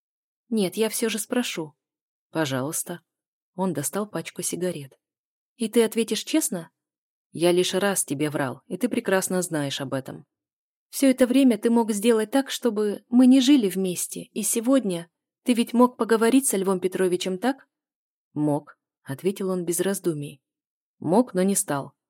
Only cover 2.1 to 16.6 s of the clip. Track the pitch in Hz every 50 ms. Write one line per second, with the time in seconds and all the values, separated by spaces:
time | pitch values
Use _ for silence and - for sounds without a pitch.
2.1 | _ _ _ _ - 160 160 135 135 127 127 147 165 - - - 175 170 _ _
3.1 | _ _ _ _ _ _ _ _ _ - 185 190 165 139 147 - - 196 208 208
4.1 | - 165 165 - - - 175 - - 170 175 180 170 160 139 135 _ _ _ _
5.1 | _ _ _ _ _ _ _ _ _ - 226 214 214 240 226 220 220 220 226 220
6.1 | 220 208 - - - 320 311 - 220 175 160 - _ _ _ _ _ _ _ _
7.1 | _ _ _ _ - 147 165 175 175 180 180 180 - 185 190 202 190 - - -
8.1 | 143 139 151 151 143 151 143 127 131 - _ - - - - 233 - 233 - -
9.1 | 190 190 190 - 185 180 175 - 170 151 143 139 - - 143 131 135 135 127 -
10.1 | 147 156 - _ _ _ _ _ _ _ _ _ _ _ _ _ - - 277 269
11.1 | 254 262 262 233 254 269 277 254 226 208 - 233 233 233 233 208 226 202 196 240
12.1 | 233 220 220 214 - 277 269 - - - - 247 208 208 214 208 196 - _ -
13.1 | 240 240 262 247 254 269 254 254 294 277 214 190 175 190 190 185 175 170 - -
14.1 | - 180 170 - - - 208 - - 233 220 240 277 269 220 202 175 170 170 -
15.1 | _ _ _ _ _ _ - - 247 214 233 - - 233 247 247 - - 233 202
16.1 | 226 220 226 226 226 269 269 - - 196